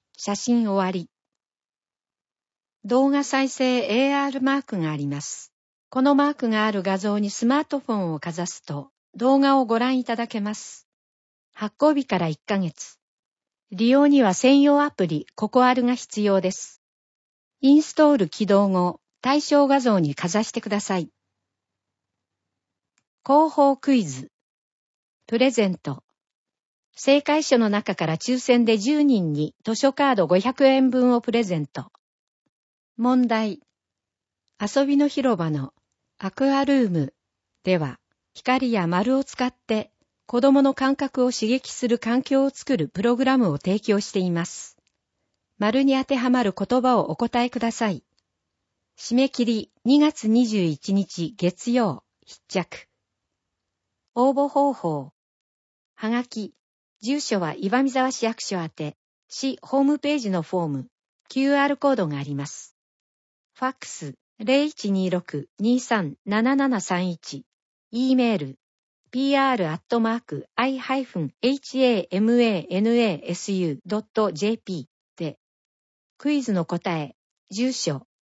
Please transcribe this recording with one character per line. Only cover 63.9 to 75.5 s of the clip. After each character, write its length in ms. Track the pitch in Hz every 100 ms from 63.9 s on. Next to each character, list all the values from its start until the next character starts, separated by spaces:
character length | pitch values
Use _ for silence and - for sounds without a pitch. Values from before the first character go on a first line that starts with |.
| - 147 - _ -
零 260 | 214 269 302
一 260 | - 202
二 180 | 190 185
六 380 | 180 - 147 - -
二 200 | 214 247
三 360 | - 226 151 - -
七 300 | 208 240 277
七 260 | 277 220
三 280 | - 180 185
一。 360 | 165 - 143 - _ _ _ _
E 240 | 226 262 254
メ 200 | 233 202
ー 20 |
ル、 220 | 135 - _ _ _ _ _
ピ 200 | 254 277
ー 180 | 277 269
ア 40 |
ー 40 | 240
ル 120 | 160
ア 60 | 156
ッ 40 | -
ト 140 | 233
マ 160 | 226 233
ー 20 |
ク 300 | - 143 - -
ア 100 | 262
イ 100 | 262
ハ 200 | 240 269
イ 80 | 254
フ 140 | 180
ン 140 | 143 -
エ 100 | 247
イ 80 | 277
チ 200 | - 254
エ 180 | 254 214
ー 80 | -
エ 80 | 185
ム 220 | 220 240
エ 180 | 226 185
ー 80 | -
エ 120 | 185
ヌ 140 | 220 240
エ 160 | 226
ー 80 | 151
エ 100 | -
ス 200 | 175 -
ユ 200 | 190 170
ー 60 | 139 175
ド 140 | 208
ッ 60 | -
ト 200 | - 208
ジ 140 | 151 208
ェ 40 | 226
ー 40 |
ピ 280 | - 175 -
ー 300 | _ _ -
で、 200 | 160 - _